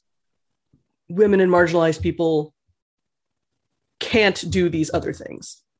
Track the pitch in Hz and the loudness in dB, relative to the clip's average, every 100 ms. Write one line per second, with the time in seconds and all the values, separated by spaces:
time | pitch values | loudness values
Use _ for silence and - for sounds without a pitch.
0 | _ _ _ _ _ _ _ _ _ _ | _ _ _ _ _ _ _ _ _ _
1 | - 175 208 196 185 175 175 170 165 156 | -8 0 2 4 4 4 4 2 0 0
2 | 170 165 165 156 151 _ _ _ _ _ | -4 -2 0 0 -4 _ _ _ _ _
3 | _ _ _ _ _ _ _ _ _ - | _ _ _ _ _ _ _ _ _ -14
4 | - 226 202 - 170 185 175 160 156 170 | -2 2 2 0 -4 -2 0 -2 -2 -4
5 | - - - - - - _ _ | -6 -10 -12 -18 -20 -20 _ _